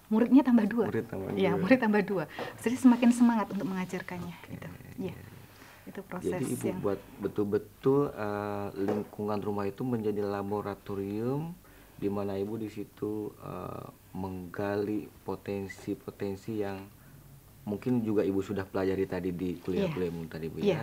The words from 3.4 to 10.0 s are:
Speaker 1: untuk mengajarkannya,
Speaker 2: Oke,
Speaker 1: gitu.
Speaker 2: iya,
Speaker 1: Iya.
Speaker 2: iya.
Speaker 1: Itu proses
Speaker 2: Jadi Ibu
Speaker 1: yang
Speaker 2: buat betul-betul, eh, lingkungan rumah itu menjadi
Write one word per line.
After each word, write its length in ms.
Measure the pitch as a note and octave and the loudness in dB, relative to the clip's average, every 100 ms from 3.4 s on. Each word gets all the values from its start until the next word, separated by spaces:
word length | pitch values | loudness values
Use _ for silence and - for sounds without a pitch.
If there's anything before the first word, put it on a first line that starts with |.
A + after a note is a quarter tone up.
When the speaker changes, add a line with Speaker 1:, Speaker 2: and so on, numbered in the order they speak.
| G3 | 0
Speaker 1:
untuk 160 | G3 G3 | -2 -2
mengajarkannya, 680 | F#3+ F3+ F#3 F#3 F3+ F3 E3+ | -2 -4 -6 -6 -8 -8 -10
Speaker 2:
Oke, 100 | - | -12
Speaker 1:
gitu. 160 | - E3 | -12 -12
Speaker 2:
iya, 140 | F3 - - | -14 -14 -8
Speaker 1:
Iya. 80 | F#3+ | -8
Speaker 2:
iya. 160 | - - - - - - - | -8 -14 -18 -20 -20 -20 -18
Speaker 1:
Itu 240 | - - - | -14 -14 -10
proses 240 | F3+ F#3 | -4 -2
Speaker 2:
Jadi 240 | F3+ B2+ | -2 -2
Ibu 100 | A#2+ | 0
Speaker 1:
yang 140 | F#2+ F#2 | -2 0
Speaker 2:
buat 200 | G2+ G2 - - | 0 -2 -6 -6
betul-betul, 960 | G2 - G#2 G#2 - - C3+ C#3 C#3+ | -4 0 0 0 -2 -2 2 4 2
eh, 540 | - G#2 G#2 G#2 G2+ G2+ - | -2 -4 -2 -2 -4 -6 -2
lingkungan 600 | G2 G#2 G2+ - G#2 G#2 | 0 0 -2 -4 -2 -2
rumah 260 | G2+ G2+ G2+ | -2 -2 -2
itu 160 | - | -4
menjadi 400 | B2+ A#2 | -2 0